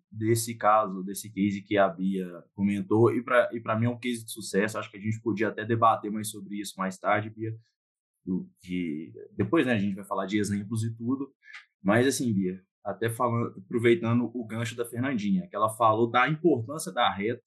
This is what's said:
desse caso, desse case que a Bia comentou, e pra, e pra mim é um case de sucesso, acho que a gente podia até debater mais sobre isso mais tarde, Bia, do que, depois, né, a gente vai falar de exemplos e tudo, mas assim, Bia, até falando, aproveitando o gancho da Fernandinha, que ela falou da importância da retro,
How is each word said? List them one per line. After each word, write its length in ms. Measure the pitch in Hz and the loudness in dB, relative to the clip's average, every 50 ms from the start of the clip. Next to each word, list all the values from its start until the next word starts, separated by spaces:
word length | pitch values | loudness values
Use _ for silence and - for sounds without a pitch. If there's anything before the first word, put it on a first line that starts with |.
| _ _ | _ _
desse 440 | - 110 110 110 117 113 - 117 110 | -8 -2 2 2 2 2 0 -4 -4
caso, 480 | 113 104 104 107 110 107 95 95 95 | 0 4 6 6 6 4 2 -4 -6
desse 300 | 92 98 98 - - 104 | -8 -8 -8 -10 -12 -6
case 300 | - 92 98 101 98 101 | 0 0 2 2 2 -2
que 160 | 98 - 104 98 | -2 2 4 4
a 100 | 98 95 | 4 4
Bia 380 | 87 90 95 98 95 95 92 90 87 82 - _ - | 2 -2 -2 -2 -2 -2 -4 -6 -10 -16 -18 _ -4
comentou, 560 | 101 98 101 101 101 92 92 107 110 117 104 - | 0 0 0 0 0 -2 2 4 4 6 4 4
e 80 | - | 2
pra, 260 | 117 - 123 120 117 120 | 0 2 4 4 4 2
e 60 | 117 120 | 0 -6
pra 200 | 113 113 110 110 | -4 -2 0 0
mim 80 | 117 | 0
é 20 | 120 | 0
um 100 | 120 117 | -2 -4
case 260 | 123 123 120 113 113 | -4 -4 -4 -6 -8
de 60 | - | -12
sucesso, 480 | - 113 95 - - 98 104 107 107 104 | -12 -12 -8 -2 0 0 0 0 -2 -6
acho 120 | 104 - | -8 -10
que 80 | - 98 | -12 -8
a 20 | |
gente 200 | 98 107 110 - | -6 -4 -4 -4
podia 260 | - 117 101 101 110 104 | -2 -2 0 0 0 -2
até 160 | - 110 110 | -2 -4 -2
debater 460 | 113 117 113 117 113 107 - - 104 | -2 2 4 4 4 4 4 0 -4
mais 200 | 107 107 107 - | -4 -6 -6 -8
sobre 300 | 107 104 98 90 101 101 | -10 -12 -12 -10 -10 -8
isso 140 | 101 - - | -10 -8 -6
mais 220 | - 95 95 92 - | -6 -6 -6 -6 -4
tarde, 320 | - 98 104 107 107 110 | -2 0 0 0 0 -4
Bia, 260 | 110 110 110 113 113 - _ _ _ _ _ _ _ _ _ _ _ _ - | -8 -8 -8 -8 -8 -10 _ _ _ _ _ _ _ _ _ _ _ _ -6
do 200 | 92 92 90 92 - _ _ | -4 -4 -4 -4 -8 _ _
que, 500 | - 90 90 92 87 82 73 78 82 - - - - - - | -10 -6 -4 -4 -4 -4 -6 -8 -10 -12 -16 -18 -20 -10 -4
depois, 300 | 104 104 - 165 165 135 | -4 -2 2 2 2 4
né, 60 | 127 | 4
a 60 | 120 101 | 2 2
gente 160 | 98 101 95 | 2 0 -2
vai 100 | 98 95 | -4 -6
falar 220 | - 101 95 95 | -6 -4 -4 -2
de 120 | 92 104 107 | 0 0 0
exemplos 460 | 101 98 101 101 101 98 117 110 113 | 0 0 -2 -4 -4 -4 -4 -4 -4
e 100 | 117 113 | -4 -4
tudo, 360 | 113 117 120 135 135 139 - _ _ _ - - - - _ _ _ | -4 -4 -4 -2 -4 -4 -10 _ _ _ -20 -20 -20 -20 _ _ _
mas 240 | - 95 107 120 127 | 0 2 4 4 4
assim, 260 | 139 127 - 135 117 107 | 4 2 0 0 0 0
Bia, 260 | 98 95 90 92 95 _ _ _ _ - | 0 0 -2 -4 -6 _ _ _ _ -10
até 240 | 104 95 - 113 117 | -8 -6 -4 -4 -2
falando, 500 | 113 - 127 117 117 117 107 - - - - | -2 0 0 0 0 0 -2 -4 -8 -12 -10
aproveitando 680 | - 123 117 113 120 120 - 113 113 117 123 120 113 - | -4 -2 2 4 4 4 4 4 2 2 2 0 0 -4
o 120 | 123 110 | -8 -8
gancho 300 | 113 113 113 117 113 117 | -6 -6 -6 -6 -6 -4
da 80 | 123 117 | -6 -8
Fernandinha, 640 | - 120 117 127 139 135 101 104 101 95 92 95 - | -6 -4 -4 -2 -2 -2 0 0 2 2 0 0 -2
que 80 | - | -2
ela 140 | 101 110 110 | 0 0 0
falou 400 | - - 117 110 110 113 120 117 | 2 4 4 4 6 4 2 2
da 180 | 117 123 127 139 | 4 2 2 2
importância 640 | 156 151 165 170 143 117 113 - - 160 - - | 2 2 4 2 2 2 -2 -6 -8 -8 -8 -4
da 180 | - 123 117 95 | 0 2 2 2
retro, 320 | 92 98 101 113 123 - _ | 2 0 -2 -2 -4 -6 _